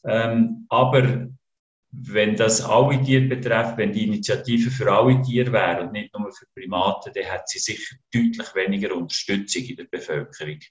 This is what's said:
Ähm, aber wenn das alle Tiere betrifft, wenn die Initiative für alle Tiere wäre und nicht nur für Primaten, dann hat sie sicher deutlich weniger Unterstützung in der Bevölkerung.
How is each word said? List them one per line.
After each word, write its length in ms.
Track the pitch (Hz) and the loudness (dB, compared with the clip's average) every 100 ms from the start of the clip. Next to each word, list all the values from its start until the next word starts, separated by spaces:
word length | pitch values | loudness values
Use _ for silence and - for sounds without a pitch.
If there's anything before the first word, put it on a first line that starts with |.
| 110 | 0
Ähm, 600 | 110 117 117 - - - | 0 2 2 2 0 -2
aber 600 | 117 127 139 127 127 - - _ _ _ _ _ | 2 4 4 4 0 -6 -14 _ _ _ _ _
wenn 460 | 135 127 104 107 104 | -16 -2 2 2 2
das 240 | 110 107 | 2 2
alle 420 | - 110 139 131 | 2 4 4 2
Tiere 220 | 131 131 | 4 4
betrifft, 540 | 131 127 120 113 117 - | 4 0 0 0 0 -2
wenn 140 | 101 | -2
die 120 | 110 | 0
Initiative 640 | 107 101 - 101 - 117 117 | -2 -2 -2 -4 0 0 0
für 220 | - 104 | 0 2
alle 280 | 101 127 131 | 4 6 4
Tiere 300 | 127 120 123 | 2 0 2
wäre 300 | 110 90 85 | 2 0 -2
und 100 | 87 | -4
nicht 240 | 104 107 104 | -8 -10 -10
nur 140 | 101 | -10
für 140 | - _ | -12 _
Primaten, 580 | - 92 90 95 98 104 | -16 -6 -2 0 -2 -8
dann 100 | 98 | -8
hat 240 | 95 92 - | -6 -8 -8
sie 100 | - | -8
sicher 380 | - 104 - - _ | -8 -8 -12 -18 _
deutlich 420 | 120 117 113 - | 0 0 0 -6
weniger 400 | 95 95 98 101 | -2 -2 -2 -2
Unterstützung 680 | 90 87 - - 101 101 - | -4 -6 -6 -2 -4 -2 -6
in 120 | 127 - | -6 -12
der 80 | |
Bevölkerung. 760 | - 90 - 76 - - 76 76 - | -10 -10 -6 -6 -6 -12 -12 -12 -18